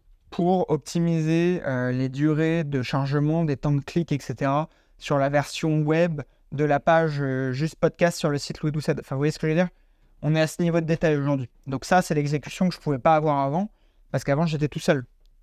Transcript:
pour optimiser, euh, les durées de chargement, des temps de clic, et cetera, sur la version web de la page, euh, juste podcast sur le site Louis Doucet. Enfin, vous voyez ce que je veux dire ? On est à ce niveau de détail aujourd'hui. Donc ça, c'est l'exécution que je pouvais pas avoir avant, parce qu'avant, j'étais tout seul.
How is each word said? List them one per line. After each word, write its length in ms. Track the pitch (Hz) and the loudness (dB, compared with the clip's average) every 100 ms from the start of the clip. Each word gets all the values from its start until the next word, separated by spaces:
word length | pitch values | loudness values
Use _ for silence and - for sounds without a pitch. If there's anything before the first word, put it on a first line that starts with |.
| _ _ _ | _ _ _
pour 400 | - 175 185 - | -2 2 2 0
optimiser, 920 | 156 - 170 170 165 156 165 175 180 - | -2 -2 -2 0 0 2 2 2 0 -2
euh, 260 | 127 127 | -4 -2
les 180 | 127 131 | -2 -2
durées 540 | 131 151 151 160 165 | 0 0 2 2 0
de 180 | 151 139 | -2 -4
chargement, 640 | 127 143 139 147 147 160 165 | -2 -2 0 0 0 2 0
des 120 | 139 | -2
temps 140 | 151 | 0
de 100 | 143 | 0
clic, 300 | - 170 170 | -2 -4 -2
et 80 | 143 | -2
cetera, 500 | - 123 139 139 160 _ _ _ | -4 -4 -2 -2 -4 _ _ _
sur 200 | - 143 | -2 0
la 120 | 139 | 2
version 520 | 143 139 - 165 156 | 2 -2 -2 0 0
web 400 | 151 160 175 151 156 _ - | 2 2 2 -2 -10 _ -10
de 100 | 139 | -2
la 160 | 151 143 | 2 2
page, 420 | - 165 160 143 | 4 4 4 0
euh, 300 | 139 131 131 | -2 -2 -2
juste 240 | 127 156 - | -2 -4 0
podcast 420 | 170 - 175 - | -2 2 0 0
sur 120 | 165 | -2
le 80 | 143 | -2
site 240 | - - | -4 -6
Louis 100 | 156 | -4
Doucet. 240 | 151 143 135 | -4 -2 -4
Enfin, 160 | - 135 | -4 -2
vous 40 | |
voyez 120 | 147 | -2
ce 80 | - | -2
que 80 | 156 | -2
je 40 | |
veux 60 | 160 | 0
dire ? 120 | 180 - _ _ _ _ | 0 -4 _ _ _ _
On 120 | 147 | 0
est 80 | 156 | 2
à 60 | 156 | 0
ce 140 | - | 0
niveau 180 | 170 170 | 0 2
de 40 | 160 | 0
détail 320 | 160 165 147 | 0 2 2
aujourd'hui. 320 | 143 139 123 _ - | 0 -2 -4 _ -8
Donc 180 | 131 - | -6 2
ça, 160 | 185 | 2
c'est 120 | 180 | 2
l'exécution 540 | 151 143 151 - - 185 | 0 0 -2 -4 -2 -2
que 80 | - | -2
je 40 | |
pouvais 200 | - 139 | -4 0
pas 160 | 165 160 | 4 4
avoir 240 | 156 143 | 2 0
avant, 300 | 139 151 208 _ _ _ _ | 0 -2 -4 _ _ _ _
parce 120 | 135 | -6
qu'avant, 220 | - 139 170 | -2 0 0
j'étais 220 | 151 147 | 0 -2
tout 120 | 165 | -2
seul. 260 | - 151 123 _ _ _ | 0 0 -2 _ _ _